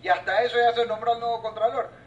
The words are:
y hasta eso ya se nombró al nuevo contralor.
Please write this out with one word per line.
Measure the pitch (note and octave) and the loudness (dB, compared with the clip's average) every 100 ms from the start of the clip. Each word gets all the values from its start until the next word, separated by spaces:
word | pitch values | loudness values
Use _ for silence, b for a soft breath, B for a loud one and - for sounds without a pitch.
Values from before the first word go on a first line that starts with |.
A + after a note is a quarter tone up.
y | F3+ | 2
hasta | F#3 G3 G3 | 0 2 0
eso | A#3+ A#3+ | 2 4
ya | A#3+ | 2
se | A#3 A#3 | 2 -2
nombró | A3 A#3 | -2 0
al | A#3 | 0
nuevo | A#3 A#3 | -2 -4
contralor. | A3 G#3+ A3+ B3 - B | -6 -2 -2 0 -6 B